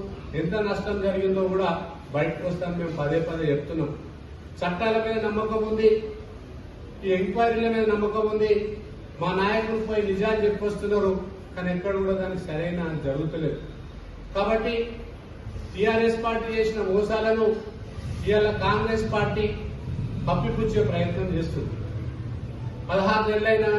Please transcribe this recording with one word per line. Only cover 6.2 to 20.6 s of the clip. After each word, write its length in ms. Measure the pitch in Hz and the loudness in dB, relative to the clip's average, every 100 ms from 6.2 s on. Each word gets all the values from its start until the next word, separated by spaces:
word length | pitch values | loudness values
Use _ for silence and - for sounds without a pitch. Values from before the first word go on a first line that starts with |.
| - - - - - - - - 190 | -12 -14 -14 -14 -14 -14 -14 -6 0
ఈ 40 | 185 | 2
ఎంక్వైరీల 500 | 202 214 233 226 226 | 2 2 2 4 2
మీద 100 | 226 214 | 2 2
నమ్మకం 320 | 208 208 220 214 | 2 2 2 2
ఉంది. 200 | 214 214 208 208 - - - - - | 2 4 4 2 -6 -10 -14 -14 -4
మా 80 | 170 185 | 0 2
నాయకులు 420 | 196 220 220 220 220 | 2 2 0 -2 0
పోయి 160 | 214 202 | 0 2
నిజాలు 280 | 190 214 214 208 | 2 2 4 2
చెప్పొస్తున్నారు, 680 | 196 208 - 202 208 190 185 - - - 180 | 2 -2 -2 0 2 2 0 -4 -10 -12 -6
కానీ 140 | 180 180 | -2 -2
ఎక్కడ 180 | 196 190 | 0 0
కూడా 120 | 190 190 | 0 0
దానికి 220 | 185 185 156 | -2 -4 -4
సరైన 400 | 156 170 175 165 156 139 | -4 -2 -2 -2 -2 -2
జరుగుతలేదు. 520 | 139 156 160 156 - - - - - - - - 196 | -2 -2 -2 -2 -4 -8 -12 -14 -14 -14 -14 -6 0
కాబట్టి 400 | 202 220 226 233 233 226 - - - - - - - | 2 2 2 0 -2 -6 -12 -14 -14 -14 -12 -10 -10
టీఆర్ఎస్ 500 | 180 214 226 226 226 226 | 2 4 6 4 2 0
పార్టీ 240 | 226 226 220 | 0 0 0
చేసిన 240 | 214 220 196 | 2 2 2
మోసాలను 560 | 196 208 220 220 226 214 220 - - - - - - - | 2 2 2 2 4 4 2 -4 -10 -12 -10 -8 -2 4
ఇవాళ 220 | 214 208 - | 6 6 4
కాంగ్రెస్ 420 | 190 208 220 220 214 | 2 2 2 0 2
పార్టీ 320 | 214 202 202 208 - - - - - - - - | 2 2 2 0 -2 -6 -8 -6 -4 -4 -2 0
కప్పిపుచ్చే 520 | 180 233 220 | 0 0 0